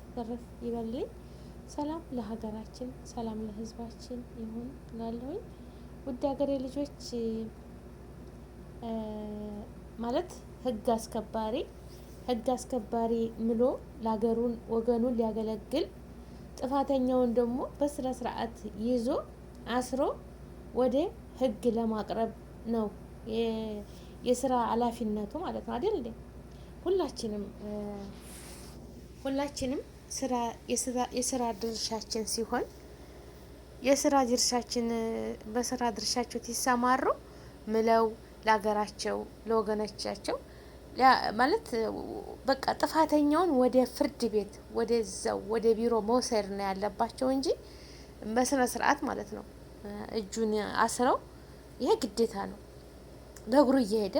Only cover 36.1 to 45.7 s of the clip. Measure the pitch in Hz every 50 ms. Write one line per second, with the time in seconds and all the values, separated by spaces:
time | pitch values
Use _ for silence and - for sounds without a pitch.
36.1 | - 254 233 - - 233 - 240 233 - - 262 240 233 247 247 262 262 320 427
37.1 | 571 - - - - - - - - - - 214 214 226 220 226 226 226 226 220
38.1 | 226 - - - - - - 220 220 214 196 214 208 208 214 208 - - - 208
39.1 | 202 208 214 - - - - 214 226 220 202 208 214 208 214 208 - - - 208
40.1 | 202 - - - 508 554 - - - - - - - - - - - - 262 262
41.1 | 240 - - - 202 220 254 294 403 453 - - 240 226 220 208 202 - - -
42.1 | - 104 - - - - - 233 277 269 - - - - 311 294 - 311 320 311
43.1 | 302 302 294 294 302 330 381 349 277 247 254 247 254 254 247 247 - - 294 -
44.1 | - - 233 214 208 208 196 202 - - - - 214 226 233 220 233 233 214 190
45.1 | - - - 226 208 196 202 196 220 233 196 226